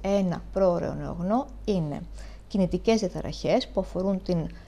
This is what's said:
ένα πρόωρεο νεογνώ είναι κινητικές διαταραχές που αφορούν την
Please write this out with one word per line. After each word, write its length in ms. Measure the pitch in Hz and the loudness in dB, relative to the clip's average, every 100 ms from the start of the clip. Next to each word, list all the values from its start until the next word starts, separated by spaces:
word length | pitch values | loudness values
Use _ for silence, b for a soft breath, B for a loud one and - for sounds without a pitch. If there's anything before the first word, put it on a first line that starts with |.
ένα 420 | 196 202 185 165 - | 0 2 2 0 -4
πρόωρεο 400 | 196 185 170 - | 4 4 4 0
νεογνώ 520 | 147 147 175 180 233 - - - | -4 -6 -4 0 0 0 -4 0
είναι 360 | 190 151 - 175 B B B - | 0 0 -4 -8 B B B -2
κινητικές 520 | 196 180 180 - 226 | 2 2 2 4 4
διαταραχές 680 | 185 156 - - 139 220 254 | 2 -4 -6 -4 2 2 2
που 120 | 196 | -2
αφορούν 440 | 190 180 190 190 | -2 -2 0 0
την 260 | 185 170 160 B | 0 -2 -2 B